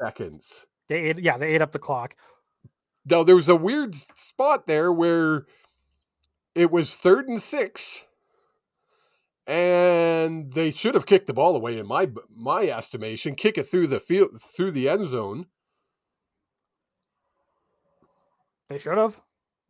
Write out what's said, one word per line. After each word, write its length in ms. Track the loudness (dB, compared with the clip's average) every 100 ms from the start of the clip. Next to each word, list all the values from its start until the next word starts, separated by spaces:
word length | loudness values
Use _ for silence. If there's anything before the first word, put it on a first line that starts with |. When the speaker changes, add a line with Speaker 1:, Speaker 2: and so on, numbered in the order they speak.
Speaker 1:
seconds. 640 | -12 -10 -14 -14 -18 -18 -20 _ -8
Speaker 2:
they 220 | -6 -4
ate, 100 | -2
yeah, 180 | -2 -2
they 160 | 0
ate 80 | 2
up 100 | 0
the 60 | -4
clock. 360 | -6 -6 -6 _ _ _ _ _ -20 _ _ _ 0
Speaker 1:
Now, 180 | 4
there 120 | 8 8
was 140 | 8
a 60 | 4
weird 400 | 4 -2 -4 -8
s-, 120 | -14
spot 540 | -12 -10 -2 0 0 0
there 240 | 0 2
where 540 | 2 2 2 0 -2 -6 _ _ _ _ _ _ _ _ _ _ 0
it 160 | 2
was 240 | 2 0 0
third 320 | 4 4 2
and 140 | -6
six, 640 | -4 -4 -4 0 0 0 -6 _ _ _ _ _ _ _ _ _ _ _ _ _ -6
and 1040 | -2 2 4 4 4 2 0 -2 -4 -8
they 180 | -4 -4
should 220 | -2 0 0
have 100 | 4
kicked 220 | 4 4
the 60 |
ball 220 | 0 2 0
away 220 | -2 -6
in 100 | -6
my 180 | -4 -4
b-, 160 | -6 -18
my 300 | -12 -4 -2 -2
estimation, 680 | -4 -10 -10 -10 -8 -8 -2
kick 220 | -2 -2
it 60 |
through 240 | -4 -2 0
the 120 | -2
field, 400 | -2 0 0 -2
through 300 | -14 -6 -4
the 160 | -2 -2
end 180 | -2 -4
zone. 400 | -6 -8 -10 -14 _ _ _ _ _ _ _ _ _ _ _ _ _ _ _ _ _ _ _ _ _ _ _ _ _ _ _ _ _ _ _ -16
Speaker 2:
They 80 | -12
should 200 | -4 -2
have. 240 | -2 -4 _ _ _ _ _